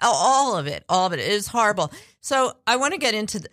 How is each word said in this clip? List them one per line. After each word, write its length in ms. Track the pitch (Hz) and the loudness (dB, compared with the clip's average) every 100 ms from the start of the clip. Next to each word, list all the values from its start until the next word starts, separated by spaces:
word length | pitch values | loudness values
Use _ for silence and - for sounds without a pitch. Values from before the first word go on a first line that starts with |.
all 540 | 233 143 202 269 277 190 | 0 2 4 4 2 0
of 100 | 143 | -4
it, 180 | - - | -8 -2
all 180 | 185 185 | 0 0
of 60 | |
it 80 | 165 | -2
is 260 | 117 208 196 | -2 -2 -2
horrible. 460 | 240 214 196 151 - - _ | 0 2 2 -4 -6 -20 _
So 340 | - 269 254 - - | -4 0 0 -2 -2
I 100 | 247 | 0
wanna 220 | 277 359 | 0 -2
get 160 | 254 214 | -2 -2
into, 240 | 214 208 | -4 -8
th-, 100 | - | -14